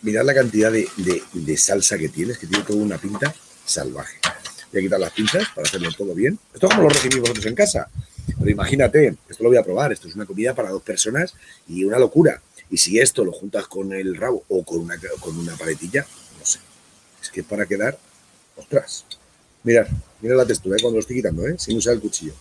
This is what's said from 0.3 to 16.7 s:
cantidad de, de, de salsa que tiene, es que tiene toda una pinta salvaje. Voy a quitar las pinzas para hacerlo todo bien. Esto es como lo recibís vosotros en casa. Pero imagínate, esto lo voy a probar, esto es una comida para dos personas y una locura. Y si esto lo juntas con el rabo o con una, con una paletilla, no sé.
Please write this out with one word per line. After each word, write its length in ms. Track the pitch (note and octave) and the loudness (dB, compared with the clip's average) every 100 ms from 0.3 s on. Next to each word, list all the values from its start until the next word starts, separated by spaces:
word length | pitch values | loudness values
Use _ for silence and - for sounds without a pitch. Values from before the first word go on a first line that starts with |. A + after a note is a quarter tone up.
cantidad 360 | C3+ B2 G#2+ A2+ | 4 4 4 4
de, 160 | A2 F#2 - | 4 -2 -2
de, 240 | F#2 E2+ - | -2 -2 -4
de 240 | F2+ D2+ D#2 | -8 -4 0
salsa 420 | - G2 - F#2+ | 2 2 0 0
que 100 | D#2 | -4
tiene, 240 | D#2 F#2 | -4 -6
es 60 | A#2+ | -6
que 80 | E2 | -4
tiene 180 | G2 | -4
toda 140 | F#2+ G#2 | -2 -2
una 160 | G#2 F2 | 0 -2
pinta 360 | G2 G#2 C#3+ D#3 - - - | -6 -4 -4 -6 -20 -20 -6
salvaje. 520 | - C#2 C2 - - - - - - - | -6 -4 -8 -14 -6 -6 -6 -14 -18 -6
Voy 80 | G#2 | -2
a 40 | |
quitar 140 | F#2+ F#2+ | 0 0
las 120 | F2 | -2
pinzas 340 | - A2 F3+ G#3 | -2 0 0 -2
para 140 | - E2 | -4 -4
hacerlo 220 | F#2+ F2 E2 | -4 -6 -6
todo 180 | G2+ | -6
bien. 240 | F2 A#2+ G#3 _ | 0 0 -2 _
Esto 120 | - F#3 | 0 2
es 40 | |
como 140 | A3+ D#3+ | 6 6
lo 60 | |
recibís 260 | C#3+ C3 C3 | 6 2 0
vosotros 240 | A#2 A2+ G#2+ | 0 -2 -4
en 80 | |
casa. 340 | A#2+ G3+ - - - - - - - | 2 2 2 -4 -10 -12 -12 -10 -2
Pero 120 | G2+ | 0
imagínate, 680 | G2+ F#2+ C#3 B2 D#3 C#3 E2 _ | 2 2 4 6 6 6 4 _
esto 140 | - | 0
lo 60 | A#2 | 6
voy 80 | B2 | 6
a 40 | |
probar, 280 | F#2 F#2 C#3+ | 4 0 0
esto 160 | G#2 F2 | -2 -8
es 60 | |
una 100 | F2+ G2+ | -12 -10
comida 280 | F#2+ A#2 | -2 -2
para 160 | C3 G#2 | -2 -4
dos 120 | F#2+ | -6
personas 520 | - G2 G#2+ C3 F3 - - - _ | -6 -4 -2 -2 -4 -8 -20 -20 _
y 160 | E2+ | -4
una 140 | F#2+ A2+ | -2 2
locura. 420 | B2+ D3+ - - _ - - | 2 6 4 2 _ -20 -8
Y 80 | F2+ | -2
si 200 | - G#2 | 2 4
esto 260 | C#3 - | 2 2
lo 80 | G2 | -4
juntas 340 | E2+ G2+ G#2 F#2+ | -4 -8 -8 -8
con 240 | G2 G2 | -8 -8
el 240 | F#2+ F#2+ E2+ | -6 -6 -4
rabo 280 | A2 A#2+ - | -2 -4 0
o 160 | F#2+ | -2
con 160 | E2+ E2+ | -2 -6
una, 140 | E2+ E2 F2+ E2+ | -6 -10 -10 -12
con 160 | E2+ E2 | -10 -8
una 160 | E2+ E2 | -8 -8
paletilla, 500 | E2 D2+ F2 C#3 C#3+ - - - | -6 -6 -4 -4 -6 -14 -20 -10
no 80 | - | -6
sé. 120 | - - | -6 -8